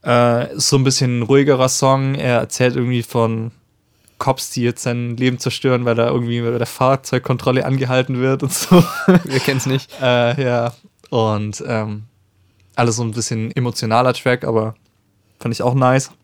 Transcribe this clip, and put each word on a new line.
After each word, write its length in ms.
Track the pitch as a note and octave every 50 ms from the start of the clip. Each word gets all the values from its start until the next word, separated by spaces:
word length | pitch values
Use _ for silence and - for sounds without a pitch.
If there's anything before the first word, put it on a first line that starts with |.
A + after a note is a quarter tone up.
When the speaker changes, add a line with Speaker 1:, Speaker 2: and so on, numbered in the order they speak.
| -
Speaker 1:
Äh, 500 | - A#2+ A#2+ A#2+ A#2+ A#2 A#2+ A#2+ - -
ist 140 | - - -
so 80 | C#3+
ein 60 | C#3 C3
bisschen 360 | C3+ C3 - C#3 B2 B2 A#2+
ein 40 | A#2
ruhigerer 460 | A2 C3+ C#3 C#3 D3 C3+ B2+ C3 B2+
Song. 460 | - - C#3 C3+ C3+ C3+ C3+ C3+ C#3
Er 240 | C#3 - B2+ A#2+ A#2
erzählt 360 | A2+ - - - B2+ B2 A#2+
irgendwie 280 | C3+ A#2+ B2 B2 A#2+ A2+
von 480 | - - A#2+ A2+ A2+ A2+ A2+ A2+ A2+ - _ _ _ _ _ _ _ _ _ _ _ _
Cops, 340 | _ - C3+ C3 - - -
die 120 | - C3 A#2+
jetzt 200 | A#2+ A#2+ - -
sein 320 | B2+ A#2+ A#2+ A#2+ A#2+ A#2
Leben 220 | A#2+ B2+ B2+ B2+ B2
zerstören, 460 | - C#3 - - - C3+ B2+ B2 B2
weil 120 | A#2+ A#2 A#2
er 100 | A#2 A#2+
irgendwie 300 | C3+ B2 A#2+ A#2 A#2+ A#2+
bei 160 | A#2 A#2 A#2+
der 100 | A#2+ A#2
Fahrzeugkontrolle 1000 | - - - C3 C3 C3+ C3 - - - B2 - - C3 B2+ - C3 B2+ C3 -
angehalten 540 | C3+ C3+ C3+ C3+ B2 B2+ B2+ B2+ C3 C3 B2
wird 240 | B2+ C3 C3+ C3+ C#3+
und 100 | C3+ -
so. 300 | - - - F#3 F3 E3 - - - -
<laughs> 160 | - F#3 F3 -
Speaker 2:
Wer 160 | - C3 C3
kennt's 260 | - - C3+ C3 -
nicht? 240 | C3 C3 C3+ - _ - -
Speaker 1:
Äh, 400 | C3 B2 B2 A#2+ A#2+ A#2+ A#2+ C#3+ C3+
ja. 300 | B2 A#2+ A#2+ A#2 A#2+ - _ _ _ _ _ - _
Und, 540 | - A#2+ A2+ A2 G#2+ G#2 G#2+ G#2 G2+ - C#3+
ähm, 380 | C3+ A#2+ A2 G#2+ G#2+ G#2 G#2 G#2+ - _ _ _ _ _ _ _ _ _ _ _ _ _
alles 200 | - B2 A#2 A2
so 60 | A#2 A#2+
ein 80 | A2+
bisschen 440 | G#2+ A#2 A2 - A#2+ A2+ A2 A2+ -
emotionaler 580 | C#3 B2 A#2+ A2 - A#2+ A2 A2 A#2+ B2+ B2+ B2
Track, 300 | - - C3 B2 B2 -
aber 320 | - A2+ A2 G#2+ A2 A2 _ _ _ _ _ _ _ _ _ _ _ _ _
fand 140 | - A#2+ A2
ich 100 | - -
auch 100 | B2 B2
nice. 380 | C3+ B2+ B2+ B2+ C3+ - - - _